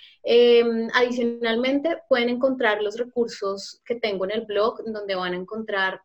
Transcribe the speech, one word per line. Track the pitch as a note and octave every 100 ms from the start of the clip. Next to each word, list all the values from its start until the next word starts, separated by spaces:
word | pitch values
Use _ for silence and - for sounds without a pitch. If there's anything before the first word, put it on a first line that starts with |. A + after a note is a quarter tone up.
| - _
Em, | - A#3+ A#3+ A#3+ A#3 A3+ A3+
adicionalmente, | B3 B3 B3 A#3 A#3 A#3 A3+ B3+ C#4 D#4+ E4 -
pueden | B3 A#3+
encontrar | B3 C4+ B3+ A3+ G#3
los | G#3 A3+
recursos | A#3+ A#3+ A3+ - G3 G3 - -
que | - A#3+
tengo | A3 F#3+
en | F#3+
el | A3 G#3+
blog, | G3+ A3+ - A3+
donde | G#3+ G3+ F#3
van | F3+
a | F3+
encontrar | F#3 A3 A3 G3 F#3+ F#3